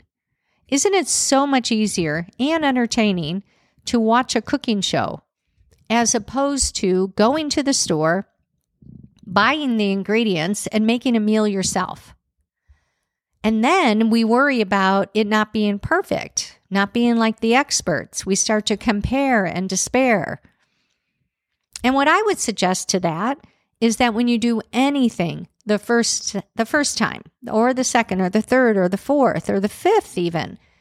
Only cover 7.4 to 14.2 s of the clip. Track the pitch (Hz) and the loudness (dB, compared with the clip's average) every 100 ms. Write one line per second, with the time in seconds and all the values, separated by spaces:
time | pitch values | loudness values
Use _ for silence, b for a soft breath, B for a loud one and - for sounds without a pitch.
7.4 | 302 302 269 - - 156 156 180 - _ | -2 -2 0 0 0 0 0 0 -4 _
8.4 | _ _ _ _ - - - _ - 185 | _ _ _ _ -20 -20 -20 _ -4 0
9.4 | 226 302 277 226 202 196 190 220 220 175 | 2 0 -2 0 0 -2 -2 0 0 0
10.4 | 165 208 - 214 220 240 262 233 214 214 | -2 -4 -4 0 0 0 0 0 2 2
11.4 | 214 196 180 190 180 - - - _ _ | 0 0 -2 -2 -4 -8 -18 -20 _ _
12.4 | _ _ _ _ _ _ _ _ _ _ | _ _ _ _ _ _ _ _ _ _
13.4 | 220 220 247 381 277 214 226 226 | -2 2 2 4 4 2 2 2